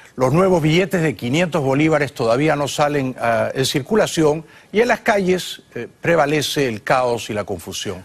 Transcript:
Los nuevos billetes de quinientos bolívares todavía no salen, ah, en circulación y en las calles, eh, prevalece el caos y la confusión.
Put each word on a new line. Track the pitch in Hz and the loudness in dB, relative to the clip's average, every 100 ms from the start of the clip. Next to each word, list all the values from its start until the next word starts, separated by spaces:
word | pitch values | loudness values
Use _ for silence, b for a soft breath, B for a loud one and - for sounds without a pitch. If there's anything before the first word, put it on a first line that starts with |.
| B - | B -2
Los | 127 | 2
nuevos | 156 190 180 | 4 4 2
billetes | 151 165 190 185 | 2 2 0 0
de | 160 110 | -2 -2
quinientos | 120 147 180 165 | -2 0 0 0
bolívares | 135 135 156 151 135 | 0 2 2 2 0
todavía | - 117 120 156 147 | -2 0 2 2 0
no | 135 | -2
salen, | - 147 147 131 123 | 0 0 0 -4 -2
ah, | 117 113 110 | 0 0 0
en | - 131 | -2 -2
circulación | 151 127 214 160 - 156 156 - B B | -2 0 0 0 2 2 0 -6 B B
y | 202 | 0
en | 240 | 2
las | 220 | 0
calles, | - 208 180 185 - - - | 0 0 2 0 -4 -14 -14
eh, | 120 117 - | -12 -12 -6
prevalece | 160 170 143 151 - - 135 | 0 2 2 0 -2 -2 -2
el | 107 | -4
caos | - 135 127 117 - | 0 0 2 -2 -4
y | |
la | 104 98 | -6 -4
confusión. | 92 98 90 107 92 | -8 -8 -10 -8 -10